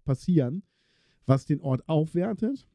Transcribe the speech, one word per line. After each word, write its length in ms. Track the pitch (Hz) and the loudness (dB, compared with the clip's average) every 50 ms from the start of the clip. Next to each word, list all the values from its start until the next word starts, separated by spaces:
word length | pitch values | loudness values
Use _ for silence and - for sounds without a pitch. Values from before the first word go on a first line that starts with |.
| - | -4
passieren, 580 | 143 131 - - - 180 156 127 123 151 196 - _ _ _ _ _ _ _ _ _ _ _ _ | -4 -4 -2 0 2 2 2 2 2 -2 -6 -10 _ _ _ _ _ _ _ _ _ _ _ _
was 200 | - 135 135 - | 0 0 2 0
den 140 | - 151 139 | -2 -4 -2
Ort 280 | - 139 131 131 - - | -2 -2 -2 -2 -2 0
aufwertet 800 | 160 156 156 160 - - - 226 208 - 220 240 277 262 - _ _ | 0 0 0 0 -2 -4 -4 -4 -4 -2 -4 -4 -4 -6 -10 _ _